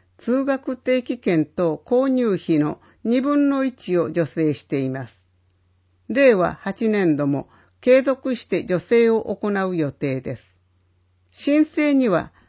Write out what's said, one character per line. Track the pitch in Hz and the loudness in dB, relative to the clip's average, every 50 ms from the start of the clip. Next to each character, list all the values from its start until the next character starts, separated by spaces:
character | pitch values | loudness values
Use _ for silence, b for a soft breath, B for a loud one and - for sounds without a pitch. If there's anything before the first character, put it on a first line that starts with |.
| b b b | b b b
通 | _ - 233 247 269 269 | _ -6 -2 -2 -2 0
学 | 277 269 262 - - 254 | -2 -4 -4 -4 -8 -10
定 | 254 - 254 254 254 247 | -6 -2 -2 -2 -2 -2
期 | - 247 | -4 -8
券 | 240 - 208 175 156 151 | -6 -2 0 0 0 0
と | - _ - 180 165 151 - - | -2 _ -2 -2 -2 -2 -4 -4
購 | - 247 247 269 269 | -2 0 2 2 2
入 | 262 254 240 220 190 | 2 0 0 0 0
費 | 170 - - 165 151 | -2 -2 0 0 2
の | 151 151 156 - b b b b b | 0 0 -2 -8 b b b b b
二 | 220 240 262 | -2 0 0
分 | 254 285 285 285 285 277 | 0 0 0 2 2 2
の | 277 269 269 | 0 0 -2
一 | 262 254 - - - 180 | -4 -4 -6 -6 -2 0
を | 175 151 113 | 0 0 0
助 | - 170 160 | -2 -2 -4
成 | - - 165 160 151 139 | -2 -2 -2 0 0 -2
し | - - | -4 -6
て | - 156 139 | -6 -4 -4
い | 135 131 | -4 -4
ま | 131 135 127 | -6 -8 -10
す。 | - - _ _ _ _ _ _ _ _ _ _ _ _ _ _ _ _ _ _ - | -14 -18 _ _ _ _ _ _ _ _ _ _ _ _ _ _ _ _ _ _ -6
令 | 214 269 277 262 226 | 0 4 4 4 4
和 | 185 170 165 - | 4 2 -2 -4
八 | - - 196 190 - 233 220 | -6 -8 -10 -6 -4 -2 -2
年 | 214 208 190 170 151 | 0 2 2 2 2
度 | 139 147 139 | 0 0 -2
も | 143 135 - b b b b b b b | -2 -4 -4 b b b b b b b
継 | - 240 254 269 254 | 2 4 4 4 4
続 | 277 262 262 - 262 247 | 2 -2 -2 -4 -6 -6
し | - - | -6 -6
て | - 196 170 - | -6 -6 -4 -4
助 | - 180 165 | -2 -4 -4
成 | - - 240 233 233 226 | -2 2 2 4 4 4
を | 226 220 - - 202 | 2 0 -2 -4 -6
行 | - - 208 | -6 -4 -4
う | 202 196 190 185 180 | -2 -2 -2 -2 -2
予 | 165 156 139 - | -2 -4 -4 -4
定 | - 156 139 131 131 | -4 -4 -4 -4 -4
で | 123 139 127 | -6 -8 -12
す。 | - - _ _ _ _ _ _ _ _ _ _ _ _ _ _ _ _ _ | -12 -14 _ _ _ _ _ _ _ _ _ _ _ _ _ _ _ _ _
申 | _ - - 277 285 302 302 | _ -8 -2 0 2 2 2
請 | 302 - - 302 294 285 | 0 0 -2 0 2 2
に | 269 254 226 | 2 2 2
は | 180 156 - - _ b b | 0 0 -2 -6 _ b b